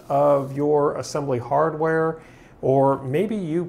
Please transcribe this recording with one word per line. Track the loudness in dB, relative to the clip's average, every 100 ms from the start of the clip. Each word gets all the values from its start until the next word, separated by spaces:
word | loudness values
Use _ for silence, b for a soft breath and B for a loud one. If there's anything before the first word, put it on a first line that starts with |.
| -4
of | 2 4 2 0 -2
your | 0 2 2 -2
assembly | -6 -6 -2 -4
hardware, | 0 0 0 0 -2 0 -2 -4 B B B B
or | 0 4 4 2
maybe | -2 -2 -2
you | -2 -4 -4